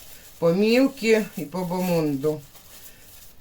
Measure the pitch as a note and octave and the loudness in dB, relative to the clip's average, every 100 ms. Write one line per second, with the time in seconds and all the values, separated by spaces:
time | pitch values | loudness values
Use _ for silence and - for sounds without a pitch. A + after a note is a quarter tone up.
0 | - - - - E3 F3+ G#3+ A#3+ C4+ - | -20 -20 -20 -2 0 2 4 4 2 0
1 | A3 A3 F#3+ - D3 F3+ F3 F3+ F3+ E3+ | 2 2 0 -8 -8 -8 -6 -4 0 0
2 | D3+ C#3 D3+ D3+ - - - - - - | 0 0 -2 -4 -10 -20 -20 -20 -20 -20
3 | - - - - | -20 -20 -20 -20